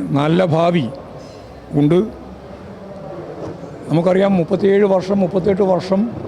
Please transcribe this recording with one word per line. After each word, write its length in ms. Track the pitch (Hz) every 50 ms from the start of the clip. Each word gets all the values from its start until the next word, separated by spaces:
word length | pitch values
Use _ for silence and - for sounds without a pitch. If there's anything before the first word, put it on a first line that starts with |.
| 147 - 151 139
നല്ല 220 | 147 156 165 180 185 170 147
ഭാവി 320 | 160 170 175 175 175 127 101 - - - - - - - - - - - - - - - - - 147
ഉണ്ട്. 180 | 147 147 165 185 220 214 - - - - - - - - - - - - - - - - - - - - - - - - - - - - - - - - - - - -
നമുക്കറിയാം, 420 | 139 165 165 185 180 190 196 196 196 180
മുപ്പത്തിയേഴ് 460 | 160 - 196 175 202 196 196 196 208 196 196
വർഷം, 240 | 185 170 185 202 202 190
മുപ്പത്തെട്ട് 400 | 165 - 190 165 208 190 185 202 185 185
വർഷം 260 | 170 180 - 190 196 226 233 - - -